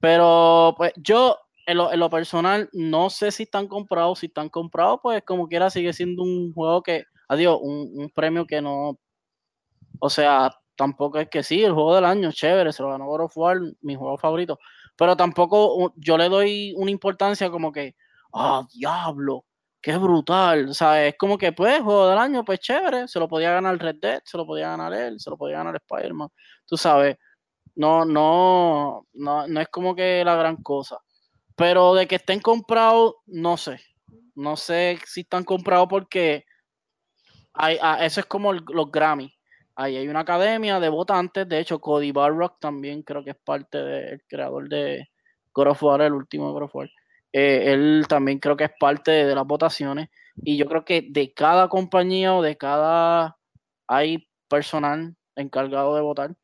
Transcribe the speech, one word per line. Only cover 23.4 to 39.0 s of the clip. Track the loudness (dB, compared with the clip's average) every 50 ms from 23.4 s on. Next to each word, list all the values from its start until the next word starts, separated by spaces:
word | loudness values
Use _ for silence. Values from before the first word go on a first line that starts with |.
| 0 0
ganar | 0 0 0 0 -2 -2
Red | -4 -6 -8 -4
Dead, | -4 -6 -6 -6 _
se | -12 -10 -10
lo | -8
podía | -8 -8 -8 -6 -6
ganar | -6 -8 -8 -8 -6
él, | -6 -6 -8 -8 -12
se | -12 -14
lo | -12 -10
podía | -8 -8 -8 -8
ganar | -8 -8 -8 -10
Spider-Man, | _ _ -8 -8 -6 -8 -8 -10 -12 -14 _ _ _ _ -20 _ _
tú | _ -6
sabes, | -2 2 4 4 4 4 2 0 _ _ _ _ _ _ _ _ _ _ -20 _
no, | -2 2 4 4 4 4
no, | 2 2 2 4 4 4 4 6 6 6 4 4 4 2 0 -2 -4 -6 -10 _ _ _
no, | -10 -6 -4 -4 -4 -2 -4
no | -2 -4
es | -4 -4
como | -4 -4 -4 -4 -2
que | -2 0 0 0 2 2
la | 2 2
gran | 2 2 0 -2 -4
cosa, | -6 -6 -6 -6 -6 -8 -14 -18 _ _ _ _ _ _ _ _ _ _ _
pero | 0 2 4 6 6 8 8 6
de | 6 4 2
que | -2 -6
estén | _ -2 -4 0
comprados, | 2 2 2 2 0 _ 2 4 4 6 6 6 4 4 2 _ _
no | _ -10 -4 -2 -2 -2 -2
sé, | -4 -10 -12 -14 _ _ _ _ _ _ _ _ _ _ _
no | -10 -8 -8 -8 -8
sé | -6 -4 -2 0 0 -2 -2 -6 -10 -14
si | -14 -14
están | -10 _ -6 -6 -4
comprados | -4 -4 -4 -2 2 4 4 4 4
porque | 0 -4 -4 _ -4 -2 0 0 0 -2 _ _ _ _ _ _ _ _ _ _ _ _ _ _ _ _ _ _ _ _ _ _
hay, | _ -2 0 0 0 2
ah, | 0 0 0 2 0
eso | -2 -2 -4
es | -8 _
como | -6 -4 -2 -2
el, | -2 -2 -6 -6
los | -4 -4 -4 -2
Grammy. | 0 0